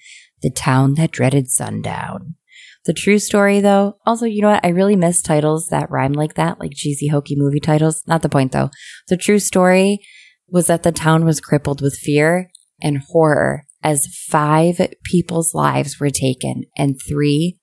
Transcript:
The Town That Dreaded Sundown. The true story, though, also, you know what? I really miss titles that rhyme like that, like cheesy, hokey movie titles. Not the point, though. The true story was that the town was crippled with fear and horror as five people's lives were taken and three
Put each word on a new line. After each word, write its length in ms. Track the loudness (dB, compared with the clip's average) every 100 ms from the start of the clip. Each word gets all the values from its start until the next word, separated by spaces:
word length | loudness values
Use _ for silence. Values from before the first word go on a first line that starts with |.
| -16 -20 -20 _
The 100 | -6
Town 440 | -4 0 2 2 2
That 160 | -2
Dreaded 380 | 0 0 0 0
Sundown. 840 | -2 -4 -6 -8 -8 -10 -12 -14 -18 _ -20 -20 -10 -6
The 60 |
true 260 | -2 2 2
story, 440 | 2 2 2 4
though, 340 | 4 4 2 -2 -4
also, 200 | -2 -2
you 160 | 0
know 80 | 2
what? 160 | 2 2
I 40 |
really 280 | 2 2 4
miss 240 | 2 0
titles 480 | 0 0 2 0 -2
that 200 | -4 -2
rhyme 220 | -2 -2
like 220 | -2 -4
that, 260 | -2 -4 -4
like 120 | -8
cheesy, 340 | -6 -6 -4 -2
hokey 280 | -2 -2 -2
movie 240 | 0 0
titles. 420 | 0 2 2 -2 -2
Not 160 | -2
the 60 | 0
point, 220 | 0 0
though. 200 | 0 -4 -6 -20 -18 -6
The 80 | -2
true 240 | 2 0
story 600 | 2 2 4 4 2 0 -6 -20 -20 _ _
was 180 | 0 2
that 160 | 2
the 80 | 0
town 320 | 0 2 4
was 160 | 4 0
crippled 420 | 0 -2 0 -4
with 140 | -4 -4
fear 560 | -2 2 2 0 -2 _ _ _
and 220 | -4 -4 -2
horror 560 | 2 4 4 2 -2 -8 _
as 240 | -2 -2 -4 -8 -2
five 520 | 0 2 2 2 2 -2 -6 -4
people's 480 | -2 -2 -2 -2
lives 440 | 0 -2 -2 -4 -4
were 120 | -4
taken 560 | -2 -2 -2 -6 -8 -10 -4
and 220 | -2 -2 -6
three 500 | -2 0 0 -2 -6